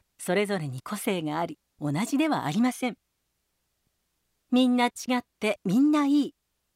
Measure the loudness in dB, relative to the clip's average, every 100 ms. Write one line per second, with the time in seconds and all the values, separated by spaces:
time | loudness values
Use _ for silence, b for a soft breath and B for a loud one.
0 | b -12 -2 0 0 -2 -4 -8 -10 -6
1 | -4 -2 -2 -4 -4 -8 _ -8 -4 -2
2 | 0 0 0 0 -2 0 0 0 -6 -8
3 | _ _ _ _ _ _ _ _ _ _
4 | _ _ _ _ 0 2 4 4 0 -2
5 | -4 -4 -4 -6 -4 -2 0 4 4 4
6 | 4 2 2 -4 _ _ _